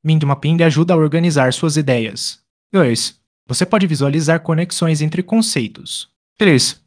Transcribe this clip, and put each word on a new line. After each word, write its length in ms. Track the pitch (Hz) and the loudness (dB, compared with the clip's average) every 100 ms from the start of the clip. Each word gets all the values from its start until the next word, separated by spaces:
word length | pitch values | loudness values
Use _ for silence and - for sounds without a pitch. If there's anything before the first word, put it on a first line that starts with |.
Mind 200 | 156 156 | 2 2
mapping 320 | 143 139 147 165 | 2 -2 0 2
lhe 80 | |
ajuda 300 | 165 143 170 | 2 2 2
a 40 | 170 | 2
organizar 540 | 151 160 175 147 127 | 2 2 0 2 0
suas 260 | 131 165 147 | 0 -2 -2
ideias. 640 | 139 123 113 117 - - _ _ _ | 0 -2 -2 -8 -12 -12 _ _ _
Dois. 480 | 196 135 117 - _ _ _ - | 0 2 0 -6 _ _ _ -8
Você 180 | 123 185 | -4 0
pode 220 | 220 185 | 0 0
visualizar 520 | 143 139 151 151 165 | 0 0 0 0 -2
conexões 600 | 165 160 175 - 165 151 | 0 -2 -2 -2 -2 0
entre 220 | 151 165 | -2 -4
conceitos. 880 | 185 226 220 143 110 - - - - _ _ _ | -2 0 0 -2 -4 -10 -14 -14 -14 _ _ _
Três. 420 | 202 139 - - | 4 4 2 -6